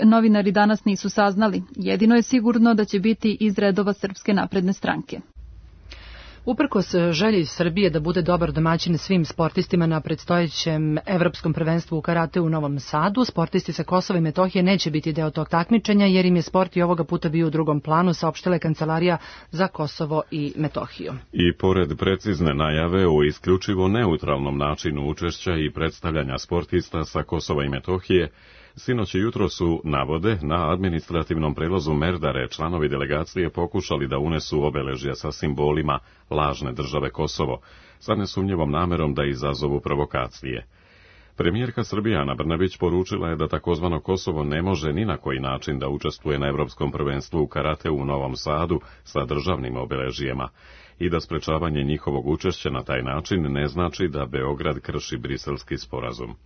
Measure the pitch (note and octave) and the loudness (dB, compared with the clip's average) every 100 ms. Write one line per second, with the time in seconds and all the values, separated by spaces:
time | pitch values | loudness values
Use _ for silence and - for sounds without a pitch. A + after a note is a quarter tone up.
0 | A3 A3+ A3 G#3 G3+ G3+ G#3 A3 G#3 F#3+ | 8 8 8 6 4 4 4 4 2 0
1 | G3+ A3 G3+ F#3+ A3 F#3 F#3 - F#3+ F#3+ | 0 2 4 4 2 0 -4 -6 -2 4
2 | A3 A#3+ A3 B3+ A3 A3+ A#3 A3 G#3 G3+ | 6 6 6 4 4 6 6 6 2 2
3 | G#3+ A3 A3 - G#3+ G3+ G3+ F#3+ G3+ G3 | 2 2 0 2 2 4 2 4 0 -2
4 | - F#3+ - G3 F3+ F#3+ F3+ F#3+ F#3+ D#3 | -4 -4 0 0 2 0 0 0 -2 -2
5 | - - - - - - - - - - | -6 -14 -14 -20 -20 -20 -20 -20 -20 -20
6 | - - - - - B3 D4 G#3 - F3+ | -18 -18 -20 -8 -4 0 2 0 2 2
7 | E3+ D#3 G#3+ G3+ D3+ - E3+ F3 F#3+ D#3 | 2 2 2 2 0 0 0 2 2 2
8 | D#3 F3+ E3 F3 E3+ C#3+ E3 E3 F3 D#3+ | 0 0 2 2 2 2 2 2 0 0
9 | - F#3 D3+ - D#3+ - - F3+ E3 D#3 | 2 2 2 0 0 0 0 2 2 0
10 | - D#3 - F3 E3 - E3 D#3 D#3 D3+ | -2 -4 0 0 0 -2 -2 0 0 -2
11 | - F3+ F3 - E3+ D3+ D#3+ E3 - D#3+ | 0 0 0 0 -2 0 0 0 -2 -4
12 | E3+ E3+ E3 F#3 D#3+ D#3+ C#3+ C#3+ - D3+ | 0 0 0 0 0 0 -2 -4 -2 0
13 | F3+ G#3 A#3 - E3 F#3 - D#3+ D3+ F#3 | 2 2 0 0 0 0 -2 -6 0 0
14 | - F3+ D#3+ E3 F#3 F#3+ F3+ G3 E3+ D3+ | 2 0 2 2 2 4 4 2 2 -2
15 | E3 D#3 D#3 D#3+ D3+ E3+ E3+ A#3 - G3+ | -2 -2 -2 -2 0 0 2 2 4 4
16 | G3 F#3 F3+ F3 - F#3 F#3 F3+ F3 E3+ | 6 6 6 4 4 2 2 2 2 2
17 | D#3 F3 E3+ D#3+ E3 D#3 D#3 D3 D3+ D#3+ | 0 -2 0 2 2 2 2 0 2 2
18 | F3+ D#3+ E3 - F3+ E3+ D#3+ D#3 D#3 D#3+ | 4 2 -2 0 0 0 0 -2 0 2
19 | F3+ E3 - - - D#3+ F#3+ - D3 - | 2 0 -4 -20 -8 -4 -2 -2 -6 -6
20 | D3+ D#3 - D#3 C#3+ - D3+ - - - | -2 -2 -2 -4 -4 -4 -4 -4 -8 -8
21 | D#2 B2+ - - F2 - F#2+ F#2 D#2+ D2+ | -10 -10 -4 2 2 4 2 2 0 0
22 | F#2+ F#2 G#2+ E2 E2 C#2 D#2 D#2 E2+ F#2+ | 0 0 0 0 2 2 2 2 2 4
23 | F2+ D2+ D2+ - F2 F#2 - F#2+ F#2+ A2 | 4 4 2 0 0 0 0 0 2 2
24 | G#2 D#2 C#2+ C#2 C#2 C#2 C#2+ D2+ E2 D2 | 2 0 0 -2 -2 -2 -2 -2 -4 -2
25 | C#2+ D2+ E2+ - - E2 D2 D2 D#2+ - | -4 -4 -6 -4 -2 -2 -2 -2 -4 -4
26 | E2+ D#2 C2+ C2 - E2+ D#2+ F2+ - E2 | -2 -2 -2 -6 -2 -2 0 -2 -2 -4
27 | D2+ D#2+ D2+ E2 - D2+ C#2 C2+ F2+ F#2 | -4 -4 -4 -4 -2 -2 -2 -4 -4 -2
28 | - F#2 D#2 - - - - - - B2 | 2 2 2 -6 -20 -20 -20 -8 -4 -2
29 | G2+ F#2 A2 - F2+ - E2+ E2 D#2+ C#2 | 0 0 -2 0 -2 0 0 0 0 -2
30 | C2+ E2 G2+ G2+ D2 E2+ D#2 F2+ F#2 E2 | 0 0 0 0 0 0 0 0 0 -2
31 | - E2+ D#2 E2 D#2 C#2 E2 F#2 D2+ D2 | -2 -2 0 0 0 -2 -2 0 0 0
32 | E2 F2 D2+ C2 B1 - E2 F2 D2 C#2 | 0 0 -2 -2 -4 -4 -4 0 0 -2
33 | C#2 D2 E2+ F#2 E2 - E2+ G2 - D2+ | -2 -2 -2 -4 -2 -2 -2 -4 -2 -4
34 | C2+ C2+ D#2 D#2 - D2+ D2 C#2+ C2+ C2 | -2 -2 0 -2 -2 0 0 0 -4 -6
35 | C#2 C2 D2+ - D#2+ C#2 D2 D2+ D2 C#2+ | -6 -6 -8 -4 -4 0 2 2 0 -2
36 | - _ - D2+ D2 C2 C2+ B1 C2+ D2 | -6 _ -6 -2 -2 -2 -6 -6 -4 -4
37 | C2+ - D#2 - C#2+ A#1+ - - - _ | -4 -4 -4 -2 -4 -6 -12 -20 -20 _
38 | - G#2 G2 G2 F#2+ F2+ D2 D2+ F2 E2+ | -4 -2 -2 -2 -2 0 0 0 0 0
39 | D2+ C#2 C#2+ C2 C#2+ C#2 D2 C#2+ D2 C#2+ | 0 0 -2 -2 -4 -2 -2 -2 -2 -2
40 | C#2+ C2+ B1+ - C2 A#1+ - _ _ - | -2 -2 -4 -8 -10 -10 -12 _ _ -20
41 | - - - - F2 G#2 B2 A#2+ G#2+ G2+ | -20 -20 -10 -2 0 0 -2 -4 -4 -2
42 | G#2+ F2 C#2 C2 D#2 E2 F#2 - F2 F2 | 0 0 0 -2 -2 0 0 0 0 0
43 | F#2 G2+ E2+ D#2+ D#2 D#2 F2 D#2+ F2 D#2 | -2 -4 -4 -2 -2 -2 -2 0 0 -2
44 | - F#2 - D#2 C#2+ D#2 F#2 F2 D#2 D2+ | -2 -2 -2 -2 -2 -2 0 0 -2 -2
45 | G#2+ C#2+ - C2 C2+ C2 - C#2 C2+ C#2+ | -2 -4 -4 -4 -4 -4 -4 -4 -4 -4
46 | D2+ - D2+ C#2+ C#2+ C#2+ C#2 - D2 D2 | -6 -4 -4 -2 0 -2 -4 -4 -4 -2
47 | C#2+ C#2 - E2 D2 D2+ D2 D2+ E2+ C#2+ | -4 -4 -4 -2 -2 -2 -2 -2 -4 -2
48 | C#2 C#2 C2+ B1+ D#2 D2+ E2+ D#2+ - - | -2 -2 -4 -6 -4 -2 0 -2 -4 -20
49 | - D2 C2 C#2+ D#2+ D2+ B1+ B1 B1+ C2+ | -8 -4 -2 -2 -2 -4 -4 -6 -6 -4
50 | C2 A#1+ C2+ B1+ B1+ - - - - - | -4 -4 -6 -6 -8 -12 -20 -20 -20 -6
51 | F2 E2 - D#2+ - D#2 E2 D2 C#2 D2+ | -2 -2 -2 -4 -2 -2 0 0 0 -2
52 | - C#2 C2+ D#2 F#2 - - C2+ B1+ C2 | -2 -2 -2 -2 -2 -4 -4 -4 -4 -4
53 | B1+ C#2+ - F#2+ D2 C#2 D2 D2+ F2 - | -4 -6 -2 -2 0 -2 -2 -2 -4 -2
54 | F2+ C#2+ C2 C2+ C2+ C#2+ D#2+ C2+ - C#2+ | -2 -2 -4 -4 -4 -2 -4 -4 -6 -8
55 | - B1+ B1+ C2+ C#2+ C2+ - B1+ - B1+ | -8 -8 -6 -8 -6 -8 -8 -10 -8 -8
56 | A#1+ A#1 A#1 - | -8 -10 -12 -14